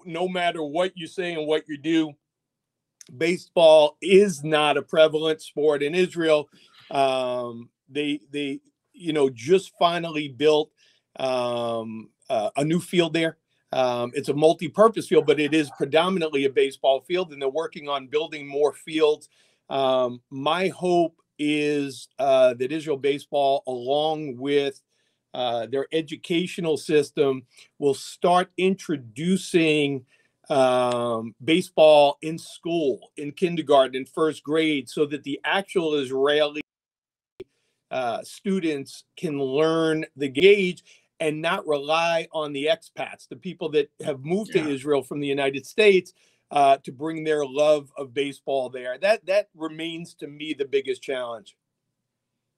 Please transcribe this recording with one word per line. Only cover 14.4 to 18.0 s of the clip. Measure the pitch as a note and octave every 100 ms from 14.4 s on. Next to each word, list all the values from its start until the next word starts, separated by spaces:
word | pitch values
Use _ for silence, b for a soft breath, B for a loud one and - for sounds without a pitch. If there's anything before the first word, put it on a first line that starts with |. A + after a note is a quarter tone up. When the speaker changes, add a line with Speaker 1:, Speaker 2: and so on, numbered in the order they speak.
| D#3 D#3+ D#3 G3 A3+ F3+ -
Speaker 1:
field, | D#3+ D3
but | C#3+
it | C#3+
is | D#3+ C#3 -
predominantly | C#3 D3+ F3+ F#3+ D#3 D3 C3+
a |
baseball | C#3 C3+ - C#3 C3+
field, | - F3+ E3+
and | C#3+
they're | C3+
working | C3 D#3 - D3
on | C#3